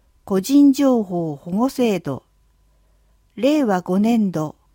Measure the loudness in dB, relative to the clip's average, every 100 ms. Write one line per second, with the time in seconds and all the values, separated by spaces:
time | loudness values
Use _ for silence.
0 | _ _ -6 -4 2 4 4 4 2 2
1 | -2 -4 -6 -8 -6 -2 -2 0 -2 -2
2 | -4 -10 -12 _ _ _ _ _ _ _
3 | _ _ _ -2 0 0 0 -2 -2 -2
4 | 0 0 0 -4 -8 -10 _